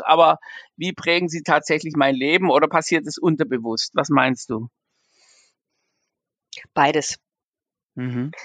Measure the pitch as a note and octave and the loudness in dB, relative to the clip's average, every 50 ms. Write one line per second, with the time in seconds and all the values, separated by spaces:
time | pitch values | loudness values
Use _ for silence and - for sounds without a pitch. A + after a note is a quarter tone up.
0 | - - D#3 E3 E3 D#3+ D#3+ D#3+ - - - - - - _ - E3 F#3 F3+ - | -4 0 4 6 6 6 4 2 -2 -14 -20 -20 -20 -20 _ -8 -6 -6 -6 -4
1 | - F3 E3+ F3 F3+ E3+ D#3 E3+ D3+ - E3 D#3+ D3+ - D#3+ D#3 - D#3+ D3+ D3 | -2 0 0 0 0 -2 -4 -6 0 2 2 2 2 0 -2 -2 -2 -2 -2 0
2 | C#3 C#3 C3+ B2+ C3 C#3+ D#3+ F#3 F#3 F3 - C#3+ D3+ D3+ - E3 D#3+ - F3 D#3+ | 2 2 2 0 0 2 2 2 2 4 4 4 4 4 2 0 0 0 0 -2
3 | - - D3+ - - F3+ D#3+ D3 D#3+ A#2+ B2+ B2 A2+ A2+ A2+ A2 - - - - | -2 -4 -6 -2 0 0 2 2 0 -2 -2 -4 -4 -4 -4 -4 -6 -4 -2 -2
4 | E3 - D3 C#3 B2+ C3 B2+ A#2 - - B2 A2 A#2 A#2+ - _ _ _ _ _ | -2 2 2 2 2 2 0 -4 -6 -8 -8 -8 -8 -10 -14 _ _ _ _ _
5 | _ _ _ _ _ _ _ _ _ _ _ _ _ _ _ _ _ _ _ _ | _ _ _ _ _ _ _ _ _ _ _ _ _ _ _ _ _ _ _ _
6 | _ _ _ _ _ _ _ _ _ _ - - - - _ - C#3+ C#3 D3+ D#3 | _ _ _ _ _ _ _ _ _ _ -20 -20 -20 -6 _ 2 2 2 2 0
7 | C#3 - - - _ _ _ _ _ _ _ _ _ _ _ _ _ _ _ - | -2 -4 -6 -12 _ _ _ _ _ _ _ _ _ _ _ _ _ _ _ -8
8 | B2 B2+ B2 B2 B2 D3 D#3+ - - | -8 -6 -4 -6 -6 -8 -8 -12 -12